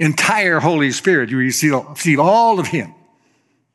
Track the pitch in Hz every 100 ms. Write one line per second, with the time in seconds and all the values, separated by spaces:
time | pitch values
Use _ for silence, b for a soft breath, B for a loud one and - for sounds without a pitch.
0 | 160 - - 214 190 160 156 160 139 117
1 | - 165 113 131 127 113 151 131 - 147
2 | 170 143 165 220 233 202 160 156 92 -
3 | _ _ _ _ _ _ _